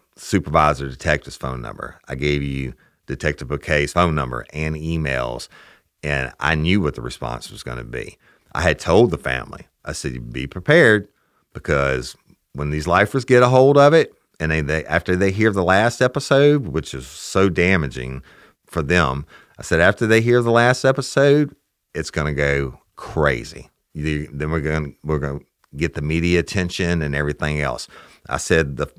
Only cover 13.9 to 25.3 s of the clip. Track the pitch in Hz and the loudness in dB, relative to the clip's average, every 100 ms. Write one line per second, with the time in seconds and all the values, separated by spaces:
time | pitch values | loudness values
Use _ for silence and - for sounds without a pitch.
13.9 | 160 147 _ _ - 80 78 71 80 - | 6 2 _ _ -6 -2 -2 0 -2 -2
14.9 | 82 - 90 98 98 110 98 87 95 117 | -2 0 0 0 2 0 2 2 4 2
15.9 | - 127 143 - 139 143 147 107 73 73 | 2 0 0 0 4 4 4 0 -4 -6
16.9 | 67 67 - - 98 98 82 87 95 71 | -10 -12 -14 -4 2 2 4 2 2 0
17.9 | 64 64 65 - - _ _ _ - 71 | -6 -8 -10 -14 -20 _ _ _ -4 2
18.9 | 90 76 67 71 - _ - - 82 87 | 2 2 0 -8 -16 _ -18 -2 2 4
19.9 | 101 110 113 117 120 117 117 120 127 135 | 2 2 4 4 2 4 4 4 4 2
20.9 | 135 131 - 139 143 147 - _ _ _ | 0 -2 2 4 4 2 -4 _ _ _
21.9 | 78 76 - 76 71 71 71 69 - _ | -10 -6 -4 -2 0 0 0 -2 -8 _
22.9 | - - - 73 64 57 - - _ _ | -20 -8 0 0 0 -6 -16 -20 _ _
23.9 | 78 76 76 73 71 76 80 73 78 73 | -8 -4 -4 -6 -6 -4 -2 -2 -4 -4
24.9 | - 76 76 71 | -8 -4 -4 -4